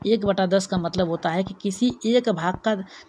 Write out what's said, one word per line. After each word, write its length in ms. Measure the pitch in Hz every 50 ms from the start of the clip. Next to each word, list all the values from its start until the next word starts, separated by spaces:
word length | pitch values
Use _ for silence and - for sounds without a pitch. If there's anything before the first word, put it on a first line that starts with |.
| -
एक 200 | 202 226 220 202
बटा 200 | 202 190 190 190
दस 220 | 180 190 196 190
का 100 | - 190
मतलब 320 | 185 170 165 - 185 180 165
होता 200 | 165 165 - 165
है 140 | 160 185 190
कि 120 | 190 190 -
किसी 300 | - 202 190 - 247 247 240 - -
एक 240 | 220 240 247 247 226
भाग 260 | 190 160 170 180 190
का, 200 | - - 220 214 190 196 - - - -